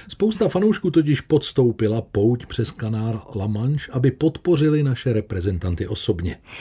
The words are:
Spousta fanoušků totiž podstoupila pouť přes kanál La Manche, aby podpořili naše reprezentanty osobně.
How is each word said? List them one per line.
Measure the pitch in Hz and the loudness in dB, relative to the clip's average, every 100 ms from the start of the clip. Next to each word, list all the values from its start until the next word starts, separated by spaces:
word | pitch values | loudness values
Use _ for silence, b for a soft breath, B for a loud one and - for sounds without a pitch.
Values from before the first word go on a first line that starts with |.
| B | B
Spousta | - 214 214 190 | -2 0 2 0
fanoušků | 180 214 202 180 | 2 2 2 2
totiž | 156 151 139 | 2 2 0
podstoupila | - 151 - - 123 110 110 110 | 2 0 0 2 2 2 0 0
pouť | - 101 110 120 - | -2 2 2 2 -4
přes | - 113 | -6 -6
kanál | - 110 110 113 110 - 104 | -4 -6 -4 -4 -6 -8 -6
La | 101 | -4
Manche, | 104 127 147 - | -2 -2 -2 -4
aby | 131 131 | 0 0
podpořili | - 160 - 175 160 151 151 | 2 -2 0 0 2 4 2
naše | 143 123 127 | 0 0 0
reprezentanty | 107 - 95 92 90 95 85 98 | -2 -2 -4 -2 -2 -4 -4 -4
osobně. | 107 - 90 92 - B B | -4 -2 -2 -2 -6 B B